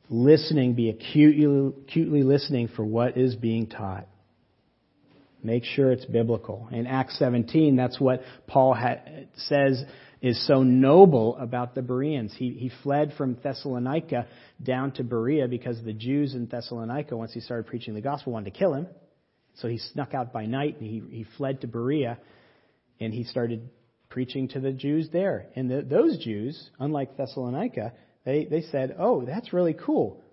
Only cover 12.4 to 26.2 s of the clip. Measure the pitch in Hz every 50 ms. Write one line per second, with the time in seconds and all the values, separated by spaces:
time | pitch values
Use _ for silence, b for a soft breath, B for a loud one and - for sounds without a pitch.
12.4 | 127 123 - - 127 127 - - - 139 139 147 151 147 139 - 143 131 120 120
13.4 | - 139 123 - - 143 127 123 123 131 143 165 160 - 143 120 120 B B B
14.4 | B B B B 123 127 127 127 131 139 131 - 127 113 123 113 113 131 156 151
15.4 | 131 120 123 117 - 127 117 113 113 113 107 107 113 127 139 147 147 135 127 123
16.4 | 120 113 - 120 117 - 123 117 113 113 123 147 147 - 123 113 113 113 - 117
17.4 | - - 120 117 104 - - 117 - 117 107 107 107 139 143 143 - 135 117 110
18.4 | 101 101 - - 190 180 143 139 175 180 - - _ _ _ _ _ _ _ _
19.4 | _ _ _ - - 117 117 110 - - - - 135 - - 131 123 120 - 117
20.4 | 107 110 123 135 143 151 143 - 117 107 110 110 - - - 117 107 - - -
21.4 | 139 135 135 135 - 117 113 117 117 127 151 156 131 117 117 - b b b b
22.4 | b b b b b b b b b b _ - 113 110 110 120 117 - - 127
23.4 | 117 117 117 113 117 - _ _ _ _ _ _ _ - - 123 127 127 - 139
24.4 | 131 123 - 135 131 135 135 131 139 143 147 160 160 156 - 175 196 190 139 98
25.4 | - - - 127 131 123 127 143 - 127 143 208 302 330 247 147